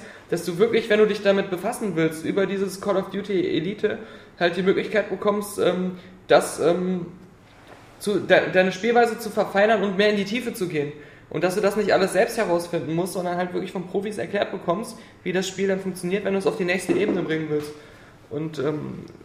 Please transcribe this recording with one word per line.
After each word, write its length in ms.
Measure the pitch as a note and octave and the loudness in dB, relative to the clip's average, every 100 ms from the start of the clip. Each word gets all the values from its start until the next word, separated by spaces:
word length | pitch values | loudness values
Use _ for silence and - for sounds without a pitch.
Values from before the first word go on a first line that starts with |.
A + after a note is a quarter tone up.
| - - - | -14 -16 -6
dass 140 | E3+ | -4
du 140 | - E3 | -2 2
wirklich, 320 | A3 - - | 2 2 2
wenn 80 | G#3 | 4
du 80 | G#3 | 4
dich 160 | G3+ | 4
damit 280 | G3+ G3 F#3+ | 2 2 0
befassen 420 | F3 G3 B3 G#3+ | -4 -4 -4 -4
willst, 300 | E3 D#3+ D#3 | 0 0 0
über 220 | - F3+ F#3+ | -2 0 0
dieses 340 | G3 G3 F#3 | 0 -4 -4
Call 160 | G3+ F#3+ | 0 0
of 140 | F#3+ | 0
Duty 460 | G3 G3+ F#3+ - D#3+ | -6 -2 0 2 0
Elite 420 | E3+ G#3 G#3 A3+ - - - - | -2 -2 -2 -4 -10 -18 -16 -2
halt 160 | F3 F3+ | 0 2
die 60 | |
Möglichkeit 460 | F#3+ - - G#3+ G3+ | 2 2 2 -2 -2
bekommst, 500 | F#3+ G#3 G#3 G#3 - | -2 0 0 -2 0
ähm, 320 | C3+ F3+ F#3 - - - - | 0 2 -2 -6 -16 -10 4
das, 300 | D3 - - | 4 4 0
ähm, 460 | D3 F3+ F#3 F3+ E3 - - - - - - - - - | 2 2 0 -2 -6 -14 -20 -20 -20 -20 -20 -20 -20 -8
zu, 200 | G3+ G3 | -2 -2
de-, 300 | D#3+ F3 - | 4 4 6
deine 200 | F3+ F#3 | 2 2
Spielweise 460 | F#3 A3+ A#3+ A#3 A3 | 2 2 4 4 0
zu 120 | G#3+ | -6
verfeinern 520 | G#3 F#3+ G3 G#3+ A3 | -2 0 2 4 4
und 140 | G3+ F#3 | 2 2
mehr 140 | G#3 | 2
in 60 | G#3 | 2
die 80 | |
Tiefe 280 | G3 A#3 A#3 | -2 -4 -4
zu 160 | - F3 | -4 -4
gehen. 240 | D#3 C#3+ - - - - | -2 -4 -8 -18 -20 -8
Und 140 | D#3+ | 0
dass 140 | F3+ F#3 | 0 2
du 40 | |
das 160 | G3+ G#3 | 2 2
nicht 160 | G3 | 4
alles 200 | D#3 F#3 | 4 4
selbst 260 | F3+ A#3 - | 2 2 2
herausfinden 560 | G3 E3+ E3+ E3 C#3 | 2 0 0 -4 -2
musst, 200 | E3 F#3 | -2 -2
sondern 220 | G3 F3 F3 | -2 -4 -2
halt 160 | F3+ | -2
wirklich 200 | F3+ F#3 | -4 -6
von 140 | F#3+ F3 | -8 -4
Profis 280 | G#3 G#3 G#3 | -4 -4 -6
erklärt 340 | - G3+ G#3+ | -4 -2 -2
bekommst, 440 | G3 - F3 A3+ - - - | -4 -2 -2 -2 -12 -18 -12
wie 80 | - | -2
das 160 | F3+ F#3 | -2 -2
Spiel 180 | - G3 | -2 0
dann 120 | F#3+ | 0
funktioniert, 440 | F#3+ F3+ F3 G3+ | -2 -6 -2 -2
wenn 100 | G3 | 0
du 40 | G3 | 0
es 80 | F#3+ | 0
auf 100 | - | 0
die 80 | |
nächste 280 | F3 F#3 - | 0 -2 0
Ebene 300 | F3+ G#3 F3 | 0 2 0
bringen 240 | D#3 D#3+ D#3 | 0 -2 0
willst. 220 | D3+ - - - - - - - | -2 -4 -12 -18 -20 -20 -20 -10
Und, 280 | D3 D#3+ D#3 | -8 -6 -4
ähm, 460 | C3+ D3+ C3+ B2+ - - | -4 -4 -6 -10 -14 -14